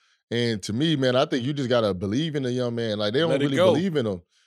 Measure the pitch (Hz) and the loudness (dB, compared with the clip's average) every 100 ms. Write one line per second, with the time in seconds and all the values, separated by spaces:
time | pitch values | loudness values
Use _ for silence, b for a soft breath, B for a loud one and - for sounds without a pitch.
0 | _ _ - 117 120 107 - 107 165 147 | _ _ -6 -2 -2 -2 -4 -2 0 2
1 | 127 123 156 139 120 147 123 123 107 92 | 2 2 2 0 -2 -2 0 2 2 0
2 | 98 120 165 143 127 123 123 117 117 104 | -2 -2 -2 -4 -4 -2 -4 -4 -4 -2
3 | 104 131 160 135 143 139 185 156 190 151 | -2 0 0 0 0 2 4 4 2 0
4 | 110 90 - _ | -2 -4 -10 _